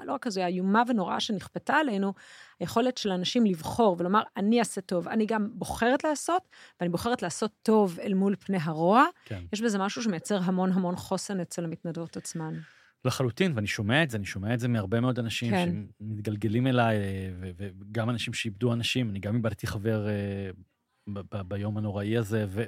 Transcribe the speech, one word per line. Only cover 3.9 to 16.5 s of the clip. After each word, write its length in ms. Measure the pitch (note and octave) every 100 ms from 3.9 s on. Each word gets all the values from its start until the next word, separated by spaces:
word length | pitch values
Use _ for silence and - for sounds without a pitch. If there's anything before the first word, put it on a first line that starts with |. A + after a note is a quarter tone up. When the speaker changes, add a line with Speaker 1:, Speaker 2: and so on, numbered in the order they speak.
| F3
Speaker 1:
ולומר, 220 | F3 G#3+ - -
"אני 220 | G3+ A#3
אעשה 220 | G#3+ -
טוב, 260 | - F3+ E3+
אני 180 | A3+ G#3+
גם 240 | A3 G#3
בוחרת 500 | F#3 - - A3+ C#4
לעשות, 440 | D#4 D4 - F4+ - - - -
ואני 100 | F3
בוחרת 320 | E3+ A#3 B3
לעשות 300 | F3 - G#3+ -
טוב 360 | - G#3+ G3 E3+
אל 140 | -
מול 220 | F#3+ G3 F#3+
פני 180 | - F#3+
הרוע", 420 | D#3 D#3 E3+ A3+ E4 - -
Speaker 2:
כן. 180 | G2 F2
Speaker 1:
יש 80 | G#3
בזה 160 | A#3 G3+
משהו 240 | G3 B3
שמייצר 360 | A3+ E3 - G3+
המון 280 | F3+ F#3 F#3
המון 240 | F#3 F3 F3+
חוסן 440 | - F#3+ - G3
אצל 240 | E3+ -
המתנדבות 540 | E3+ D#3+ E3+ D#3+ E3 -
עצמן. 360 | - E3 D#3+ D#3+ D#3 _ _ _ B2+
Speaker 2:
לחלוטין, 460 | - B2+ - F#3+ A#2+
ואני 120 | G#2
שומע 360 | - G#2 C#3
את 60 | D#3+
זה, 80 | A2+
אני 80 | F#2
שומע 280 | F#2+ G2+
את 60 | A#2+
זה 80 | B2
מהרבה 320 | A2+ F#2+ A#2
מאוד 200 | B2+ B2
אנשים 300 | A2+ - A#2+
Speaker 1:
כן. 180 | F#3 F2+ E3 G#2 -
Speaker 2:
שמתגלגלים 680 | G#2+ G#2+ G#2+ G#2 A2